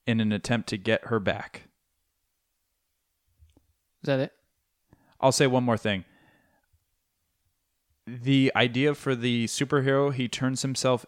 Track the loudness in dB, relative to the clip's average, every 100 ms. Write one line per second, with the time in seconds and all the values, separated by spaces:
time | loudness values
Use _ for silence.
0 | -2 0 0 -2 -2 -4 -2 -6 0 -2
1 | 0 -2 -2 -4 -6 -16 -20 _ _ _
2 | _ _ _ _ _ _ _ _ _ _
3 | _ _ _ _ _ _ _ _ _ _
4 | -4 -2 -2 _ _ _ _ _ _ _
5 | _ 0 2 4 4 2 2 0 0 -4
6 | -6 _ _ _ _ _ _ _ _ _
7 | _ _ _ _ _ _ _ _ _ _
8 | -16 -6 2 4 4 4 0 2 0 0
9 | -2 -2 0 0 -2 -2 0 0 2 2
10 | 0 -2 -4 -2 -4 -2 -4 -2 0 0